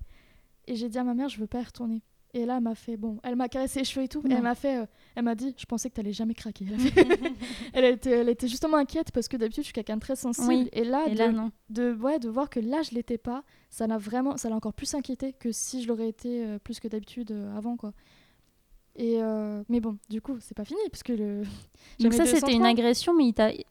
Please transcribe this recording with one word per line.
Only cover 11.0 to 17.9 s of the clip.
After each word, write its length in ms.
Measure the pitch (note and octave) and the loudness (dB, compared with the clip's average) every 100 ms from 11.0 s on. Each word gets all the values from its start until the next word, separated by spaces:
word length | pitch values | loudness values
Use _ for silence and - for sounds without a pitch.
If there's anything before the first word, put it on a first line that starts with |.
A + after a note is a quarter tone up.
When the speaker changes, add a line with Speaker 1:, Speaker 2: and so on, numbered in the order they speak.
| D#4 | 2
Speaker 2:
Et 60 | |
Speaker 1:
de, 40 | G#3+ | 2
Speaker 2:
là, 140 | A#3 | 2
non. 200 | A3+ A3 - - | 2 -2 -8 -8
Speaker 1:
de, 200 | A3 A#3+ | -2 -2
ouais, 280 | A3+ C4 D4+ | 0 0 0
de 100 | A#3 | -2
voir 220 | A#3 C#4+ | -2 -2
que 80 | B3 | -2
là, 240 | A3 D4+ | -2 -2
je 80 | D#4 | -2
l'étais 240 | A#3 - A#3 | -4 -4 -6
pas, 260 | A#3+ B3+ - _ _ | -4 -8 -10 _ _
ça 160 | - A3 | -4 -2
l'a 100 | A3 | -2
vraiment, 400 | G3+ B3 C4+ C4 | -2 -2 -2 -2
ça 100 | A#3 | -4
l'a 60 | A3 | -4
encore 180 | G#3+ | -4
plus 200 | - C#4 | -8 -6
inquiétée 400 | D4 C4 B3 C4+ | -4 -4 -6 -6
que 180 | - A#3 | -6 -6
si 300 | A3 - B3+ | -4 -6 -4
je 60 | A#3 | -2
l'aurais 200 | A3+ A3+ | -2 -4
été, 380 | G#3+ B3 A#3+ A3 | -6 -6 -4 -4
euh, 140 | G#3 | -8
plus 200 | - A3+ | -10 -10
que 80 | A3+ | -8
d'habitude, 440 | G#3+ G3+ B3 A3+ | -8 -8 -10 -8
euh, 260 | G#3 G3+ G#3 | -8 -8 -8
avant, 200 | A3+ A#3+ | -6 -6
quoi. 160 | G#3 | -10